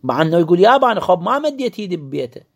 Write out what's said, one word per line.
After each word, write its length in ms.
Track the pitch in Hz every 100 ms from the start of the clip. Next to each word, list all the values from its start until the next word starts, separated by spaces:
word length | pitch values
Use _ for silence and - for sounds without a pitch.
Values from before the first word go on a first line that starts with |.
مع 180 | 127 127
أنه 160 | 160 170
يقول: 220 | 160 175
"يابا 320 | 202 269 254
أنا 80 | 208
خب 220 | - 180
ما 180 | 185 269
مديت 400 | 302 277 247 -
إيدي 180 | 202 175
ببيته 440 | 139 143 123 - _